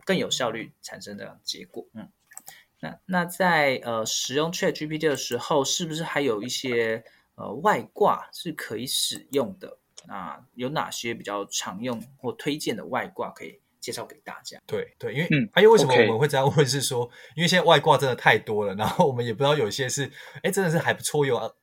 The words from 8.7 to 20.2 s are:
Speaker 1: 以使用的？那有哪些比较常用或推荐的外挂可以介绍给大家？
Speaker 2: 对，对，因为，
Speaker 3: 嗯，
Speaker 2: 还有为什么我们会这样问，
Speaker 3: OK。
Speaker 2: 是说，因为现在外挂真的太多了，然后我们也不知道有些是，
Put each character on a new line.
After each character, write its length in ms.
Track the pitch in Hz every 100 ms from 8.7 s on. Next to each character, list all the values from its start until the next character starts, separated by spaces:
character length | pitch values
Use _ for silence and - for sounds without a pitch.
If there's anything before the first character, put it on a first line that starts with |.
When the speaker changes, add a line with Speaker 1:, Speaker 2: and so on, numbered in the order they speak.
| 110
Speaker 1:
以 80 | 131
使 420 | - - 120 -
用 260 | 139 107 92
的？ 160 | - - _ - -
那 300 | 101 85 71 -
有 160 | 120 127
哪 200 | 151 90
些 240 | - 117
比 80 | 117
较 220 | - 101 98
常 340 | - 113 95
用 200 | 123 113 110 -
或 160 | 123
推 240 | - 156 151
荐 160 | 160
的 120 | 107 76
外 200 | 120 92
挂 220 | - 95
可 120 | -
以 160 | - - _ _
介 100 | -
绍 140 | 120 107
给 100 | -
大 160 | - -
家？ 160 | - - -
Speaker 2:
对， 220 | 104 - -
对， 160 | 117
因 60 | 127
为， 80 | 180
Speaker 3:
嗯， 180 | 147 110
Speaker 2:
还 120 | 175
有 80 | 214
为 60 | 226
什 80 | 135
么 80 |
我 40 | 127
们 200 | 107 113
会 120 | 147
这 80 | 135
样 80 | 139
问， 80 |
Speaker 3:
OK。 100 | 160
Speaker 2:
是 160 | 131 139
说， 300 | - 123 120 - - 156
因 60 |
为 60 | 170
现 120 | 180
在 60 | 160
外 120 | 151
挂 200 | 156 135
真 100 | 135
的 80 | 117
太 220 | 139 110
多 280 | - 107 101
了， 80 | 98
然 120 | 110
后 180 | - 156
我 60 |
们 140 | 120 120
也 80 |
不 60 | 104
知 40 |
道 100 | 139
有 160 | 151 104
些 200 | 117 127
是， 200 | 139 123 -